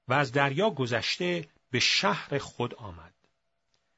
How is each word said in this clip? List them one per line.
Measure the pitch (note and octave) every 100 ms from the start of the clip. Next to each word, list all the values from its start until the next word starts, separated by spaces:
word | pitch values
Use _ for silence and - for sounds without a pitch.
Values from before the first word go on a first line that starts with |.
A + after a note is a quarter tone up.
| -
و |
از | C3+ C#3
دریا | C#3 C#3 C#3 G#3+
گذشته | C#3 A#2+ A#2 - - F3+ F3 D#3 _ _
به | B2
شهر | - - G3 F#3 - C#3
خود | - - A#2+ -
آمد. | G#2 E2 - _ _ _ _ _ _ _ _